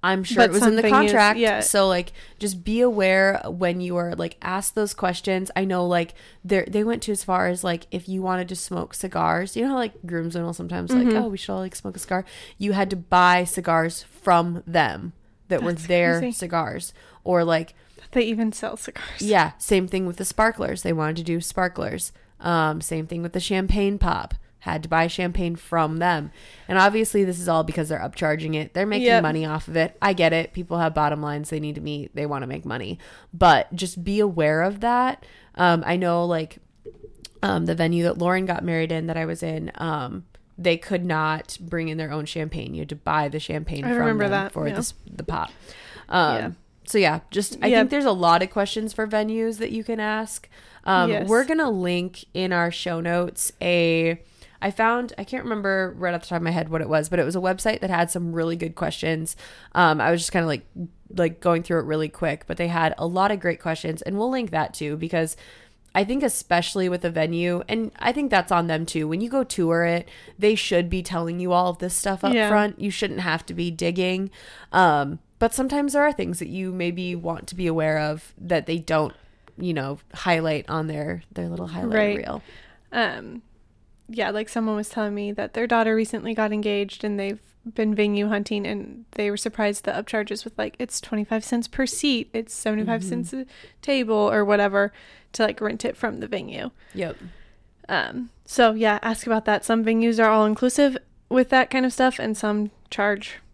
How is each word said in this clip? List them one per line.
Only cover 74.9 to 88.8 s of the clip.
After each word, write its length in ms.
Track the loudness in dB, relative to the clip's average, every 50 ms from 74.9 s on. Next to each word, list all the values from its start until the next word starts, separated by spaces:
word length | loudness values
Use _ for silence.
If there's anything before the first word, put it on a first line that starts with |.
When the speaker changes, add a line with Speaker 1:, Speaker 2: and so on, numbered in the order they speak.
| 6 4 2 -2 -4 -10 _ _ _ _
Speaker 1:
but 160 | 0 0 2
sometimes 380 | 0 -2 0 0 0 0 0
there 120 | 2 4 4
are 100 | 2 2
things 260 | 0 -4 -4 -4 -6
that 80 | -6 -8
you 240 | -6 -6 -6 -6
maybe 420 | -4 -4 -4 -4 -4 -4 -6 -6 -6
want 320 | -6 -6 -6 -8 -8 -8 -12
to 80 | -8
be 120 | -4 -2 -2
aware 300 | 0 2 2 2 2 0
of 340 | 0 -2 -4 -6 -10 -18 -20 -16
that 300 | -4 0 0 0 0 0
they 100 | -4 -4
don't, 360 | -2 0 0 2 2 0 -4 -10 _ -20 _ _ _ -20 -14 -8
you 160 | -4 -4 -2
know, 240 | -2 -4 -4 -6 -10 -12 _ -16
highlight 500 | -6 0 2 2 2 2 0 -2 -2 -4 -4
on 180 | -4 -4 -4 -4
their, 360 | -6 -6 -6 -6 -8 -8 -10 _
their 200 | -10 -8 -8 -8
little 180 | -6 -8 -8 -8
highlight 260 | -8 -6 -4 0 2 2
Speaker 2:
Right. 200 | 2 2 0 -4
Speaker 1:
reel. 220 | -6 -8 -8 -10 -10 -16 -20 -20 -20 -20 -20 _ _ _ -4
Speaker 2:
Um, 480 | -2 -2 -2 -2 -6 -12 -14 -16 -16 -18 _ -20 _ _ _ _ _ _ _ _ _ _ -14
yeah, 220 | -6 -4 -2 -2
like, 180 | -2 -4 -6 -4
someone 300 | -4 -4 -2 -2 -2 -2
was 100 | -4 -6
telling 240 | -4 -4 -4 -2 -2
me 200 | -4 -4 -6 -4
that 220 | -6 -6 -6 -4
their 120 | -4 -2 0
daughter 260 | 2 2 4 4 2
recently 400 | 2 0 0 -4 -6 -6 -4 -2
got 200 | -2 -2 0 0
engaged 500 | -2 -2 -2 -2 -2 -2 -4 -8 -8 -6
and 160 | -4 -4 -2
they've 200 | -4 -6 -6 -8 _ _ _ _ _ -12 -4
been 180 | -2 0 0 2
venue 340 | 2 2 2 2 0 0 0
hunting, 380 | 0 -2 -2 -2 -4 -4 -4
and 400 | -4 -6 -8